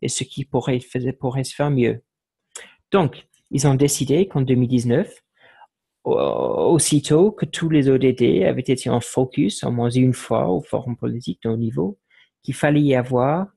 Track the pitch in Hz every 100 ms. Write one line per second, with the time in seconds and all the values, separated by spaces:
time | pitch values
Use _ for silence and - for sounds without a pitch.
0 | - - 135 - 139 131 127 127 - 131
1 | 123 123 131 135 127 - 143 135 117 117
2 | _ _ _ _ _ - - _ - 196
3 | 151 - - _ - 147 143 131 143 -
4 | 135 151 190 143 131 123 123 123 120 127
5 | 220 - _ _ _ _ - _ _ _
6 | 65 65 69 60 64 - 90 160 - 151
7 | - 151 208 208 160 - 165 156 135 131
8 | 131 110 120 175 185 127 131 123 127 120
9 | - - 131 - 185 - - 120 120 127
10 | 127 123 - 113 135 165 - - 131 120
11 | 123 117 - - 113 113 113 131 185 208
12 | _ _ _ _ - 127 151 147 143 127
13 | 123 127 131 165 196